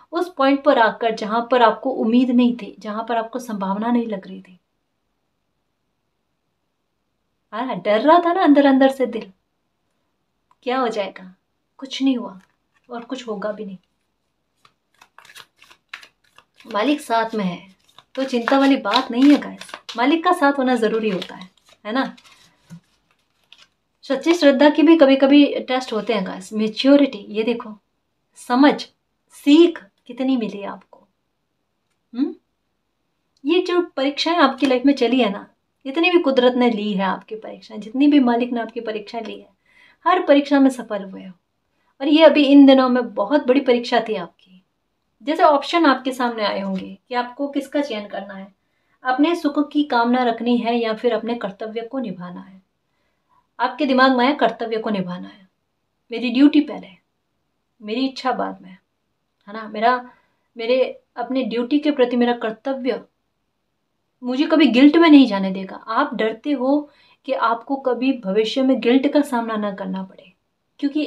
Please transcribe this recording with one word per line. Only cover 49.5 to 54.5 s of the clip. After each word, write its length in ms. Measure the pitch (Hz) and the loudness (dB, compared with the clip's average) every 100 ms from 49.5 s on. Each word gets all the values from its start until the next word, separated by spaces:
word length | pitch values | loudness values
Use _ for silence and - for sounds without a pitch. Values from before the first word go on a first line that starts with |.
| 285 285 | -4 -4
की 120 | 294 | -4
कामना 400 | 294 240 240 247 | -2 0 0 0
रखनी 340 | 240 233 233 240 | -2 -2 -2 -2
है 180 | 220 240 | -2 -2
या 160 | 226 | -2
फिर 200 | 214 247 | -2 -2
अपने 220 | 214 220 233 | -2 -6 -8
कर्तव्य 460 | 196 - 220 220 | -8 -10 -12 -10
को 180 | 233 269 | -10 -10
निभाना 420 | 220 185 180 185 | -10 -12 -14 -16
है। 180 | 190 190 _ _ _ _ _ _ _ _ _ - | -20 -20 _ _ _ _ _ _ _ _ _ -6
आपके 260 | 233 - 294 | -6 -4 -2
दिमाग 300 | 262 269 247 | 2 2 2
में 80 | 247 | 0
आया 80 | - | 0
कर्तव्य 420 | 269 | -2